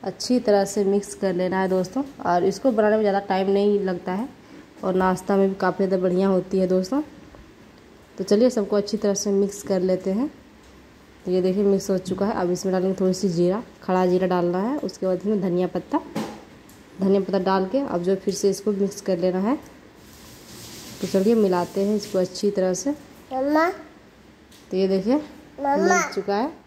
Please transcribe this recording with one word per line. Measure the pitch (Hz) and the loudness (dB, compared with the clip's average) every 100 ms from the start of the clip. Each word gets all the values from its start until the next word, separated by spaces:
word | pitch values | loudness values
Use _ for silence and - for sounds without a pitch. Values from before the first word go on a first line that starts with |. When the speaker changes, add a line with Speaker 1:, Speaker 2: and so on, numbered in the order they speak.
Speaker 1:
अच्छी | 196 180 - 247 | -8 -8 0 0
तरह | 247 202 | 4 4
से | 196 214 | 4 0
मिक्स | 196 196 202 | 2 2 0
कर | - 196 | -4 -2
लेना | 180 185 185 | 0 0 0
है | 190 | 2
दोस्तों। | 185 185 262 277 - - | 0 0 -4 -6 -4 0
और | 175 | 2
इसको | 190 185 269 | 2 0 0
बनाने | 220 214 220 | 2 4 4
में | |
ज़्यादा | 208 196 | 2 0
टाइम | 196 190 190 | 0 0 2
नहीं | 196 208 202 | 2 4 2
लगता | 190 180 185 | 0 -4 -4
है | 185 262 - - - - - | -6 -6 -10 -20 -20 -20 -6
और | 185 | -2
नाश्ता | 185 185 185 - 196 | 2 2 0 0 2
में | 196 | 2
भी | |
काफ़ी | 196 185 175 190 | 2 -2 0 0
ज़्यादा | 190 | 2
बढ़िया | 185 180 196 | 2 2 2
होती | 185 185 190 | 2 0 0
है | 185 | 2
दोस्तों। | 185 185 269 302 - - - - - - - - - - - | 0 0 -4 -4 -12 -20 -20 -20 -20 -20 -20 -20 -20 -20 -12
तो | |
चलिए | 185 208 247 | 0 4 4
सबको | 247 202 208 | 2 0 0
अच्छी | 202 214 | 0 -2
तरह | 208 | -2
से | 196 214 | -2 0
मिक्स | 196 196 - | 0 0 -4
कर | - 190 | -4 0
लेते | 185 185 185 | 0 0 -2
हैं। | 196 294 - - - - - - - - - | -2 -4 -8 -20 -20 -20 -20 -20 -20 -20 -12
तो | - | -2
ये | 185 | 0
देखिए | 185 185 | 2 2
मिक्स | 202 196 196 | 2 2 2
हो | 190 | -2
चुका | 185 190 202 | -2 -2 -2
है। | |
अब | - 175 | 0 0
इसमें | 180 190 | 0 0
डालेंगे | 185 185 190 | 0 0 0
थोड़ी | 185 | 0
सी | 185 202 | 2 0
जीरा, | 170 175 196 - - | 2 2 0 -6 -14
खड़ा | - 185 185 | -2 2 4
जीरा | 180 185 | 2 2
डालना | 180 175 180 | 0 0 0
है, | 214 294 | -2 -4
उसके | 185 - 190 | -6 -4 -2
बाद | 180 | -2
इसमें | 190 214 | 0 0
धनिया | 185 175 180 | 0 0 0
पत्ता, | 180 - 302 - - - - - - - - - - | -4 -4 -4 -4 -8 -8 -12 -20 -20 -20 -20 -20 -4
धनिया | 190 196 | 2 2
पत्ता | 185 196 | 2 -2
डाल | 190 190 185 | 2 0 0
के | 269 | -2
अब | 277 175 | -2 -2
जो | 175 190 | 0 -2
फिर | 208 | -2
से | 185 202 | 0 0
इसको | 196 - | 0 -2
मिक्स | 196 196 - | 0 -2 -4
कर | - 180 | -4 0
लेना | 185 185 | 0 0
है। | 202 285 - - - - - - - - - - - - - - | -2 -2 -6 -20 -20 -20 -20 -20 -20 -20 -20 -20 -18 -18 -18 -10
तो | 190 | -2
चलिए | 196 196 | 0 4
मिलाते | 226 202 180 175 - | 4 4 2 -2 -2
हैं | 196 214 | 0 -2
इसको | 202 190 | -2 -2
अच्छी | 185 - 208 | -2 -2 -2
तरह | 202 185 | 0 0
से। | 180 277 | 0 -4
Speaker 2:
मम्मा। | 294 - - - 262 277 302 339 381 - - - - - - - - - | -6 -10 -20 -10 -4 0 2 0 -2 -14 -20 -20 -20 -20 -20 -20 -20 -8
Speaker 1:
तो | 185 | -2
ये | 190 | 0
देखिए | 190 196 | 0 2
Speaker 2:
मम्मा। | 285 - - - - 277 285 | 0 -2 -18 -20 -6 -2 2
Speaker 1:
मिल | 339 359 302 | 4 2 2
चुका | - 190 202 | -4 -2 -2
है। | 269 330 | -2 -6